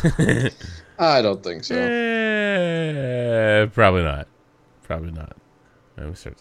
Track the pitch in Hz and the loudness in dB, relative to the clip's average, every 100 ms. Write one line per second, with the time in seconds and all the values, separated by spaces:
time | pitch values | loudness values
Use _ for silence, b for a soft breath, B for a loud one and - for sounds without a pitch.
0 | 160 - - 131 127 - - - - - | 2 2 2 2 0 -4 -14 -16 -16 0
1 | 165 135 107 95 90 82 - 247 247 240 | 2 4 2 0 -6 -10 -4 -2 -2 -2
2 | 233 226 220 214 208 196 175 165 156 147 | -2 -2 -2 0 0 0 -2 -2 -2 -4
3 | 131 123 120 113 107 107 107 117 101 92 | -4 -2 0 2 4 4 4 4 4 4
4 | 80 71 73 _ _ _ _ _ - 82 | 0 -4 -10 _ _ _ _ _ -10 -8
5 | 82 80 76 - _ _ b b _ - | -8 -12 -14 -18 _ _ b b _ -16
6 | 76 90 - - | -14 -14 -16 -20